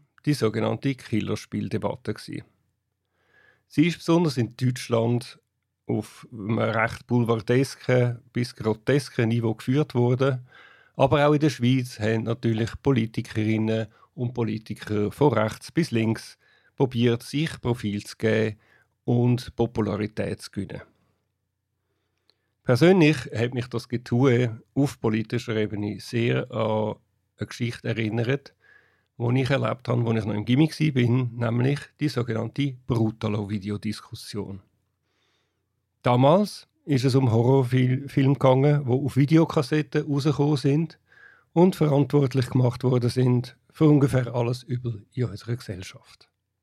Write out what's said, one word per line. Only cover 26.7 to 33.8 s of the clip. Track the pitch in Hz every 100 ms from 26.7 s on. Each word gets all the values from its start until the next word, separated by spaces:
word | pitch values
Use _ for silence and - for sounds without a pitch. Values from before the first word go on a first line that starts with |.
| 107 107 107 _ _ _ -
eine | 104
Geschichte | - 120 - 120
erinnert, | 110 110 113 117 139 - _ _ _ _ _ _ -
die | 120 131
ich | 127
erlebt | 135 117 117 -
habe, | 120 117
als | 113
ich | 104
noch |
im | 107
Gimmi | 107 127 160
gsi | - 156
bin, | 131 117 123 123
nämlich | 117 117 120 127 143 - -
die | 147
sogenannte | 123 120 110 113 - 143 127 -
Brutalo-Videodiskussion. | 117 110 110 110 104 101 104 98 104